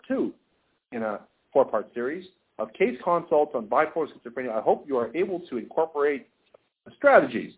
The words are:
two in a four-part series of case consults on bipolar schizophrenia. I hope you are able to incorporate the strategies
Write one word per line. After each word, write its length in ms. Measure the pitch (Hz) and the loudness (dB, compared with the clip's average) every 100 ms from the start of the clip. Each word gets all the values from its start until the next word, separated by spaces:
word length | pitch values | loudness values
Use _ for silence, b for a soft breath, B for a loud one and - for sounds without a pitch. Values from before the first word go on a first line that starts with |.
| - | -4
two 240 | 262 165 - _ _ _ _ _ | -4 -4 -6 _ _ _ _ _
in 100 | 120 | -8
a 180 | 110 104 - _ _ | -6 -6 -12 _ _
four-part 400 | 143 127 110 98 | 2 2 0 -4
series 320 | 120 123 170 185 _ _ - | -6 -6 -8 -14 _ _ -10
of 140 | 110 | -10
case 260 | - 233 247 | -2 -2 -2
consults 480 | - 175 170 151 147 | -2 -2 2 2 2
on 120 | 131 107 | -2 -2
bipolar 420 | 123 156 165 139 | 0 0 -2 -6
schizophrenia. 420 | - 123 120 127 | -8 -12 -8 -6
I 120 | 110 | -2
hope 240 | 120 226 - | 0 0 0
you 80 | 131 | -2
are 180 | 113 | -2
able 260 | 147 196 180 - | -2 -4 -4 -6
to 80 | 123 | -8
incorporate 680 | - - 160 147 143 143 - _ _ _ _ _ - | -4 -2 -2 0 0 0 -8 _ _ _ _ _ -20
the 60 | - | 0
strategies 560 | 285 240 139 117 - | 6 6 6 -2 -8